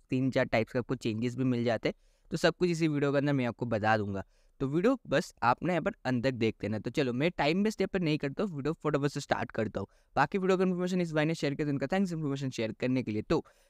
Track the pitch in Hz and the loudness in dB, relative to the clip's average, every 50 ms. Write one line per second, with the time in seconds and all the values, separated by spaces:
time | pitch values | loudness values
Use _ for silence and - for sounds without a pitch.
0 | _ - 139 131 131 131 - 135 127 - - 117 110 - - 127 117 - 131 123 | _ -2 0 0 2 2 2 2 0 2 2 0 0 0 -2 -4 -2 -2 -4 -4
1 | - 120 107 110 120 123 120 123 131 131 123 120 117 120 113 107 - 156 208 _ | -2 -2 -2 -2 -2 -2 -2 0 0 0 2 2 2 0 0 0 -2 -4 -4 _
2 | _ _ _ _ _ - 190 165 - 165 - - 180 175 170 156 165 156 147 143 | _ _ _ _ _ -6 -2 2 2 2 2 2 0 0 2 2 2 2 2 2
3 | 147 139 139 143 135 147 143 135 123 120 107 - 123 117 113 104 104 107 110 107 | 2 2 2 2 2 2 2 2 0 0 -2 -4 -4 -2 -2 0 2 4 2 2
4 | 101 101 98 95 92 _ _ _ _ _ _ - 139 131 143 170 180 247 277 240 | 2 -2 -4 -6 -8 _ _ _ _ _ _ -6 -4 -2 0 2 2 2 2 0
5 | - - 135 151 - - - - - 120 127 - - 160 180 160 - 202 - _ | -2 -2 0 0 0 -2 -4 0 2 2 2 2 0 -2 0 0 -2 -4 -6 _
6 | - 127 127 120 110 135 127 107 113 110 101 - - 101 110 107 - 120 117 160 | -4 -2 -2 0 0 0 0 2 0 0 0 -2 -4 -4 -4 -4 -4 -4 -2 -2
7 | 143 123 117 123 147 180 - - 143 147 165 190 202 220 - - 196 185 - 190 | 0 0 0 0 0 0 0 0 0 2 2 2 0 0 0 -2 -2 -2 -2 0
8 | 180 151 156 143 - 143 135 - 202 202 160 139 131 147 165 - - 151 151 139 | 0 0 0 0 -2 -4 -2 -2 -4 -4 -4 -4 -4 -4 -4 -2 -2 0 0 2
9 | 139 143 - 147 - - 113 - 131 - - - 110 110 - - 98 - _ _ | 0 0 -2 -2 -2 -2 -2 -2 -4 -6 -4 -4 -2 -2 -2 -6 -8 -8 _ _
10 | _ _ - 127 143 - - 196 185 185 190 180 190 185 180 175 180 180 185 180 | _ _ 0 0 0 2 0 0 2 2 2 4 2 2 0 0 -2 0 0 0
11 | 175 165 151 156 151 160 165 - - 143 139 - 156 147 143 135 139 135 190 196 | 0 0 0 0 0 0 0 -2 -2 -2 -2 -2 -2 -2 -2 -2 -2 -2 0 0
12 | 202 180 170 160 156 143 139 135 139 131 - - 113 110 107 - 127 127 127 131 | 0 -2 -2 -4 -4 -4 -4 -4 -4 -6 -4 -4 -4 -4 -4 -2 -2 0 0 0
13 | 117 113 107 107 104 - 170 143 - - _ _ _ | -2 -2 -4 -2 0 0 0 0 0 -4 _ _ _